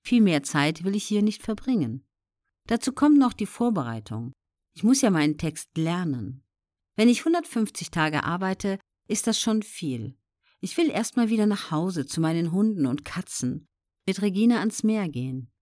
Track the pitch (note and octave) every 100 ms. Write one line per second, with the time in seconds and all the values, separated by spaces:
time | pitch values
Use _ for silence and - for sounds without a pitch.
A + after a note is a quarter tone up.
0 | - A#3+ G3+ D3+ - D#3 D3 E3 F#3 G3+
1 | - G#3 G#3+ - - G#3+ - A#3 A#2+ B2+
2 | _ _ _ _ _ _ - A#3 - B3+
3 | D4 D4 C4 - G#3 - A#3+ G3 A#2+ A#2
4 | G#2 A2 A#2+ - _ _ _ - G#3+ C4+
5 | A3+ E3+ D3 D3+ D#3+ D#3+ - D#3+ D#3+ F3
6 | E3+ B2 F#2+ C3 _ _ _ _ _ -
7 | A#3 A#3 D#4+ E4+ E4+ A#3 G#3+ - - E3+
8 | D#3 D3+ - F3 F#3+ F#3 G3 G3 _ _
9 | - G3+ - A3 - A3 G#3 - D#3 B2
10 | B2+ - _ _ _ _ F#3 - D#4+ -
11 | A3 - A3+ A3 G#3 G3 - D#3 F3+ E3+
12 | - - D#3+ E3 E3+ F3+ A3 G3 C3+ D3
13 | - - - - B2 C#3+ _ _ _ _
14 | - F#3+ G#3 F#3 A3+ A#3+ G#3+ - G#3+ A3
15 | F3+ C3 C3 C3 A#2+ _